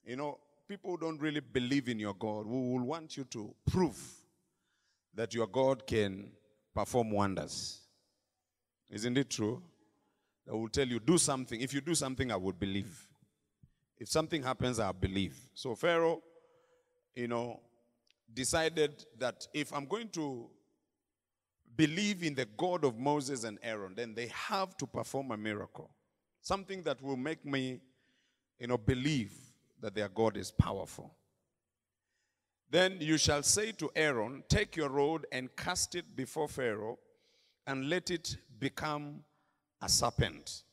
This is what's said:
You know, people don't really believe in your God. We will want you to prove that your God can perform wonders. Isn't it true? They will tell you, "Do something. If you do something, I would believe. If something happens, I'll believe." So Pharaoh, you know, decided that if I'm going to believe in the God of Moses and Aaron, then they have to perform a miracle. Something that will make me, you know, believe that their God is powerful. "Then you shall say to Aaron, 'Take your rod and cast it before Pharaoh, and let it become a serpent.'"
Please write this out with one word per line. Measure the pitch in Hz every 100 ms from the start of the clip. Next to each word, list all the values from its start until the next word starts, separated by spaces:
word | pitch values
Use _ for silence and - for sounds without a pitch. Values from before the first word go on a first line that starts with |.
You | 104 127
know, | 147 139 _ _ _
people | 196 196 175
don't | 165 160
really | 151 147
believe | 127 131 123 143 123
in | 113
your | 107
God. | 95 110 107 107
We |
will | 127 127 127 123
want | 165 160 -
you |
to | 131 120 104 - -
prove | 180 175 - - - _ _ _ _ _ _ _ _ _
that | 95 113
your | 117 110
God | 113 131 131 -
can | 113 101 95 104 - _ _ _
perform | - 101 127 113
wonders. | 104 101 95 - - - - - _ _ _ _ _ _ _ _ _ _
Isn't | 98 117 123
it | 135
true? | - 107 127 180 _ _ _ _ _ _ _ -
They |
will | 110 113
tell | 139 135
you, | 120
"Do | 110 170
something. | 160 135 123 117
If | 127
you | 139
do | 139
something, | 165 135 131 131
I | 101
would | 92 90
believe. | 101 98 98 - - _ _ _ _ _ - _ _ _
If | 113
something | 160 139 165
happens, | 127 131 127 117
I'll | 104
believe." | 92 95 95 95 - -
So | - 135
Pharaoh, | 113 170 165 165 165 - - _ _ _ _ _ _ _
you | - 120
know, | 120 120 113 _ _ _ _ _ _ _
decided | 113 131 165 160 165 147 143 - 113
that | 123 - -
if | 151 147
I'm | 143 135
going | 202 226
to | 180 151 127 117 _ _ _ _ _ _ _ _ _ _ _ _
believe | 117 156 165 208 196
in | 170 135
the |
God | 120 107 180 175
of | 147 113
Moses | 135 147 131 135
and | 110 104
Aaron, | 120 110 95 95
then | 117
they | 110 120
have | - - 202 190 -
to | 135
perform | 135 110 135 139
a | 110
miracle. | 107 104 95 - - _ _ _ _ _
Something | - 196 190 190
that | 156 131
will | 135 131
make | 135 160
me, | 147 139 131 127 - _ _ _ _ _ _ _
you | 120
know, | 123
believe | 107 127 139 147 101 - - _ _ _
that | 110 101
their | 104
God | 95 113 101
is | 92
powerful. | - - 98 80 - - _ _ _ _ _ _ _ _ _ _ _ _ _ _ _ _
"Then | 151 185 190
you | 151 156
shall | 156 147
say | 139 196 220
to | 214 151 -
Aaron, | 156 123 107 135 -
'Take | - - -
your | 143
rod | 139 143 160 -
and | 127 127 -
cast | 151 180 - 175
it | 165
before | 120 131 - 151
Pharaoh, | - 127 107 107 - _ _ _ _ _ _ -
and | 135 135
let | 180 -
it | 180 - - _ 113
become | 135 - 151 147 147 147 - _ _ _ _ _
a | 101
serpent.'" | - 123 - 113 76 - - -